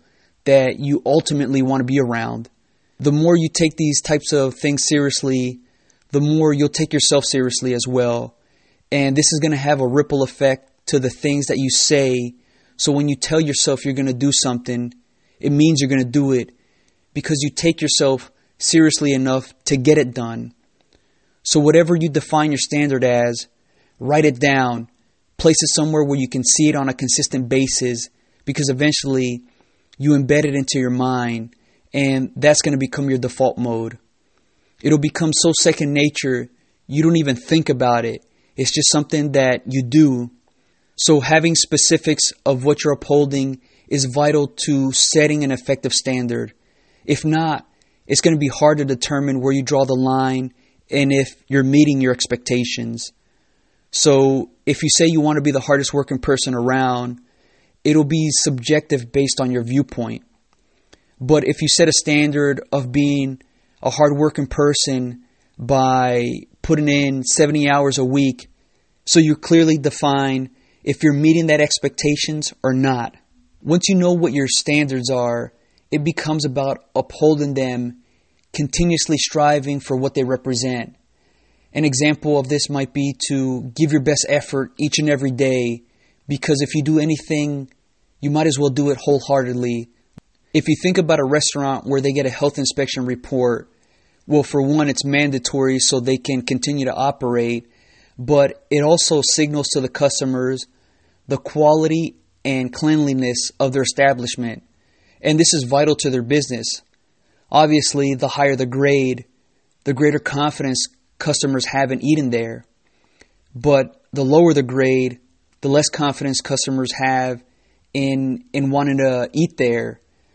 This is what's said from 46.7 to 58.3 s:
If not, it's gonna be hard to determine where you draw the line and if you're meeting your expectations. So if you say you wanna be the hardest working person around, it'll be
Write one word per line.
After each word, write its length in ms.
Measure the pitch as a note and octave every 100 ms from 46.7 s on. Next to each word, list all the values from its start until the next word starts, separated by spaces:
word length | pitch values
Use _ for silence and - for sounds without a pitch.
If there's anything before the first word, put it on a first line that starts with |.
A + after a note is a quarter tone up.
| _ _ _
If 200 | - D3
not, 440 | D#3 D#3+ D#3+ D3 - _ _ _ -
it's 140 | C#3
gonna 160 | E3+ D#3
be 120 | C#3+
hard 300 | - D3+ D3+
to 60 |
determine 560 | C#3 B2 - C#3+ C#3 C3+
where 120 | C3+
you 100 | C#3
draw 220 | B2+ C#3+
the 100 | C3+
line 580 | B2+ C3 C3 C3 C3 C3 _ _ _ -
and 200 | C#3+ C#3
if 240 | C#3 C3+ - -
you're 140 | C#3
meeting 380 | C3 C#3+ D3 C3+
your 120 | B2+
expectations. 1000 | B2 - A#2+ - B2 A#2+ - A#2 A#2 - _ _ _ _ _ _ _ _
So 580 | - D3+ C3+ C3+ C3+ - _ -
if 160 | C#3+
you 80 | D#3
say 160 | - E3
you 140 | D#3+
wanna 200 | D3+ D3+
be 100 | D3
the 100 | C3+
hardest 340 | C#3 C#3+ C3
working 240 | C#3+ C3+ C3
person 360 | C#3 C3+ C3+
around, 640 | B2 A#2+ C3 B2+ B2 B2 B2 _ _ _ _ _ _
it'll 200 | D3+ D#3
be 240 | C#3+ D#3+ D#3